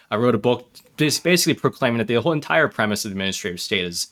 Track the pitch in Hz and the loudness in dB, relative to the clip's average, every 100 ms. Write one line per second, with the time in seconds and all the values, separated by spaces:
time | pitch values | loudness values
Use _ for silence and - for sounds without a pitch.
0 | - 107 123 113 123 120 - - - - | -6 0 2 2 2 0 -4 -20 -12 -2
1 | 151 - 170 180 170 - 139 - 127 117 | -2 0 2 2 2 0 -2 0 0 0
2 | 110 117 165 151 - 160 135 - 107 101 | 0 0 0 -2 0 2 2 0 0 -2
3 | 107 98 95 92 92 87 - 101 90 85 | -4 -4 -4 -4 -6 -8 -4 -2 -2 -6
4 | - | -8